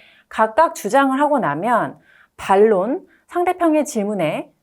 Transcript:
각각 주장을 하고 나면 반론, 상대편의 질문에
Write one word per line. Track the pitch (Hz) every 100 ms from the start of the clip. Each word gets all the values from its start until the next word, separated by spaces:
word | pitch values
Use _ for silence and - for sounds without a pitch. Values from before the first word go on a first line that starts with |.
| _ _ _
각각 | - 220 220 330
주장을 | 330 202 254 277 269
하고 | 294 285
나면 | 170 143 208 233 147 - _ _ _ _
반론, | - 196 214 202 196 330 - _ _
상대편의 | 349 359 359 330 302
질문에 | 285 233 202 214 156 208 - _